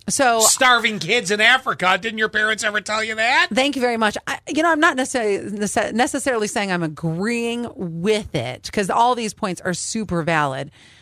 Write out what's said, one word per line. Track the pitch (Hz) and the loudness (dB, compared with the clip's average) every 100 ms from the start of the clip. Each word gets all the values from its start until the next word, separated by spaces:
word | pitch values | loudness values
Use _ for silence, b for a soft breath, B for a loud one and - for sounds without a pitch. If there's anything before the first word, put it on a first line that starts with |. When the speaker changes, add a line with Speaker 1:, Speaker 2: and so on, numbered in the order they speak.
| - | -6
Speaker 1:
So | - 254 226 | 2 2 4
Speaker 2:
Starving | 220 - 254 240 226 208 | 4 4 4 4 2 -4
kids | 165 240 185 | -2 -2 0
in | 208 | 2
Africa. | 226 254 240 160 180 190 | 4 4 2 0 2 2
Didn't | 220 220 | 0 -2
your | 220 | -2
parents | 214 214 214 | 0 0 0
ever | 220 208 | -2 -2
tell | 196 214 | -2 -2
you | 220 220 | -2 0
that? | 226 294 349 | 2 2 2
Speaker 1:
Thank | 220 277 277 | 2 0 0
you | |
very | 247 233 | 0 2
much. | 214 - - | 0 0 -6
I, | 269 - | -8 -4
you | 285 | 0
know, | 339 | 2
I'm | 311 | 4
not | 339 262 | 2 2
necessarily, | 254 254 208 196 - | -2 -2 0 -2 -4
nece-, | 202 208 240 - | -6 -2 -2 0
necessarily | 220 285 285 277 233 214 | 0 0 0 -2 0 -2
saying | 233 196 | -2 -2
I'm | 180 | -2
agreeing | 160 151 165 160 208 233 233 240 233 - | -2 -4 -4 -2 -2 -2 -2 -4 -6 -8
with | 180 165 196 214 - | -8 -4 0 0 -2
it, | 151 117 123 - | -4 -4 -8 -6
'cause | - 190 | -4 0
all | 196 240 | 2 2
these | 247 220 - | 2 -4 -6
points | - 254 | -6 -4
are | 185 170 | -6 -6
super | - 226 208 170 | -6 -6 -4 -2
valid, | 156 160 147 135 139 B B B | 0 0 0 -2 -8 B B B